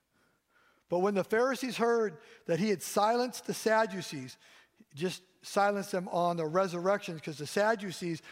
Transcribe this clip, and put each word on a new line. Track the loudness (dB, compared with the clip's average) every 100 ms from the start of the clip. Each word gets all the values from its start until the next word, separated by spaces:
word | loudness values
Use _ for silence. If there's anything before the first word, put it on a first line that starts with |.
| _ _ _ _ _ _ _ _ -4
But | 0
when | 2
the | 2
Pharisees | 0 2 2 0 -4 0
heard | 2 2 0 -4 -16 -12 -2
that | 0
he | 2
had | 0
silenced | -2 2 2 2 0 -4 -8
the |
Sadducees, | -4 2 4 2 -2 -8 -8 -10 -14 -20 -20 _ _ -18
just | -6 -6 -6 -14 _
silenced | -4 2 2 2 -2
them | -4 -2
on | 0 2 0
the | 0
resurrection, | 2 2 0 2 0 0 -8
'cause | -8 -8
the | -4
Sadducees | 2 2 2 -2 -6 -4 -6 -8